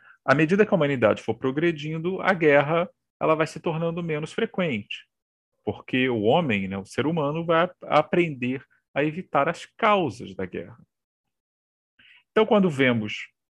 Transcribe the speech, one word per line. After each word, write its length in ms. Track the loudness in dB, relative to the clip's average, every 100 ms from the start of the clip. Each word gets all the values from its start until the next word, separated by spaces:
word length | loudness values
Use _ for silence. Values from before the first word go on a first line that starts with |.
| -20 _
à 80 | 2
medida 320 | 4 4 2
que 80 | 2
a 40 | 2
humanidade 480 | 0 2 2 2
for 100 | -2
progredindo, 880 | -4 -4 0 -2 -2 -6 -6 -6 -2
a 120 | -2
guerra, 560 | 2 4 4 4 0 -4 _ _ -4
ela 140 | 0
vai 140 | 0 -2
se 100 | -6
tornando 420 | -6 -4 -4 -4
menos 320 | -6 -6 -6
frequente, 760 | -4 -4 -2 -4 -4 -8 -14 -18 _ _ _ _ _
porque 440 | -8 -8 -4 -2 0
o 140 | 0
homem, 460 | 2 2 2 -2 -4
né, 100 | -8
o 60 |
ser 200 | -6 -4
humano, 400 | -2 -2 -2 -4
vai 200 | 0 0
a-, 340 | 0 -4 0 0
aprender 640 | 2 0 0 -2 -6 -6 -10 _ _
a 80 | -4
evitar 460 | -4 -4 -4 0 0
as 180 | -2 -10
causas 680 | -2 2 2 0 -6 -12 -10
da 100 | -10
guerra. 320 | -10 -14 -18 _ _ _ _ _ _ _ _ _ _ _ _ -20 -20 _
Então, 160 | 0 4
quando 240 | 4 4
vemos 580 | 4 2 2 -2 -8 -14 _ _